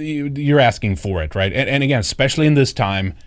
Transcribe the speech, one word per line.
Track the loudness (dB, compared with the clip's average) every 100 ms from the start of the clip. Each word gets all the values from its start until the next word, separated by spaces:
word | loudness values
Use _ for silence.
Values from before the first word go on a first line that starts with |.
| -6 -6 -6
the, | -4
you're | 2 4
asking | 4 2 -4 -2
for | -2 -4
it, | -4 -2
right? | -2
And, | 0 -2
and | 0
again, | 0 0
especially | -2 -2 -2 2 2
in | 4
this | 2
time, | 0 -2 0 -4 -6